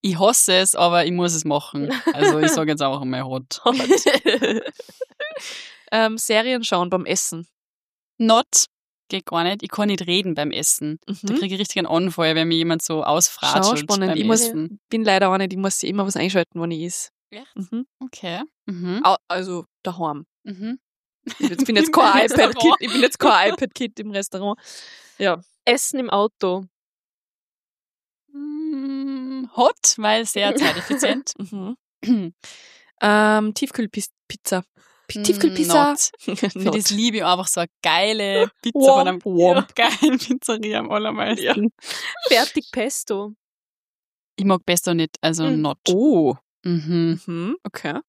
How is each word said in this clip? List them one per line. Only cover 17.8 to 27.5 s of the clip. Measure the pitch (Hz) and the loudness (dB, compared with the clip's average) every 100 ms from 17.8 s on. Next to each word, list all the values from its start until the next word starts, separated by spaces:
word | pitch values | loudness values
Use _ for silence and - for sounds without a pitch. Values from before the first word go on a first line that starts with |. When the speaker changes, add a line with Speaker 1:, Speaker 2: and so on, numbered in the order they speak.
| 262 _ | -10 _
Speaker 1:
Okay. | 254 - 185 175 302 _ - | -16 -12 -10 -8 -10 _ -12
Mhm. | 180 180 196 | -8 -6 0
Speaker 3:
Au-, | 269 190 _ | 2 2 _
also | 180 185 180 - _ | -6 -4 -8 -10 _
daheim. | - 175 165 147 160 _ | -10 -6 -6 -6 -12 _
Speaker 1:
Mhm. | - 185 214 262 _ _ _ _ - - | -16 -10 -10 -10 _ _ _ _ -16 -4
Speaker 3:
Ich | |
bin | 285 175 262 233 | -4 0 0 2
jetzt | 320 | 4
Speaker 1:
<laughs> | |
Im | |
Speaker 3:
kein | 339 240 196 | 6 6 6
Speaker 1:
Restaurant. | 226 254 220 233 | 4 4 2 4
Speaker 3:
iPad-Kid, | 226 381 | 4 4
ich | 226 | 0
bin | - | 2
jetzt | 247 - | 2 2
kein | 320 202 196 | 4 6 4
iPad-Kid | 359 262 - 240 - | 0 -4 -4 -8 -8
im | 214 | -8
Restaurant. | 202 196 190 202 208 - - - - - _ | -6 -6 -6 -4 -6 -10 -20 -20 -20 -20 _
Ja. | 196 170 - _ | 0 0 -6 _
Speaker 2:
Essen | - 247 - 277 | 0 2 0 -4
im | 240 | -2
Auto. | 202 208 _ 190 185 185 _ _ _ _ _ _ _ _ | 0 0 _ -2 -2 -6 _ _ _ _ _ _ _ _